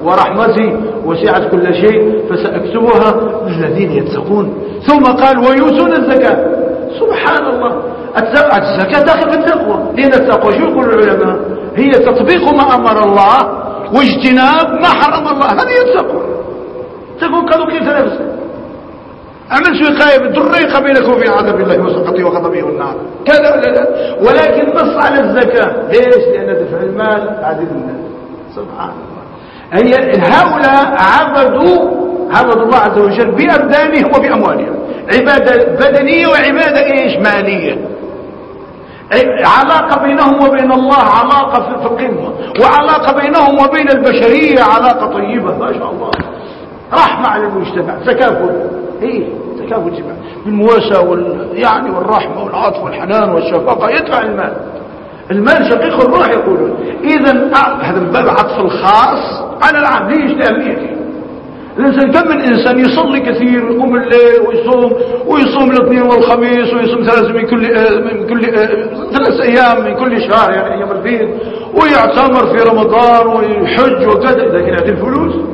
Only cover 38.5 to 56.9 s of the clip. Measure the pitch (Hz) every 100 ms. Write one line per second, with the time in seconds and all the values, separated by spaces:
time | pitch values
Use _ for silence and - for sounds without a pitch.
38.5 | - - - - - - 214 254 - -
39.5 | 220 285 320 - 285 277 277 285 277 277
40.5 | 269 254 262 262 277 - 220 247 277 269
41.5 | 240 - 254 233 233 254 - - - -
42.5 | - 262 294 294 311 262 277 285 320 277
43.5 | 277 269 277 277 262 262 220 233 269 311
44.5 | 269 220 226 247 247 - 202 202 240 190
45.5 | - 233 - - 85 - - - - -
46.5 | - - - - - - - 240 208 208
47.5 | 196 170 180 - - 247 240 247 - -
48.5 | - - - - - 226 226 - - -
49.5 | - - 226 339 330 - - - - 208
50.5 | 208 214 226 - 143 175 175 - - -
51.5 | - 240 220 - 185 190 220 - - 202
52.5 | 180 214 - 135 - 180 214 202 170 -
53.5 | 170 - - 214 294 - 240 220 196 185
54.5 | - - - - - - - - 196 226
55.5 | 320 - 233 165 - 240 - - 233 -
56.5 | 185 180 - -